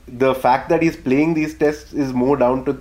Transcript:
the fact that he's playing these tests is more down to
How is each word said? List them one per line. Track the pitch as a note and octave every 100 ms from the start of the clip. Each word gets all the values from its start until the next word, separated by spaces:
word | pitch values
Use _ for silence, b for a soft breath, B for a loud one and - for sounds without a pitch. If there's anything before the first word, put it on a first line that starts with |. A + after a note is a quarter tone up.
| -
the | B2 C3
fact | C3 B2 C3 -
that | E3
he's | E3 -
playing | C3 C3+ D#3+
these | D#3 D#3
tests | D#3 D3+ D3+ -
is | - C3+
more | B2+ B2+ C#3
down | B2 C3 C3
to | C3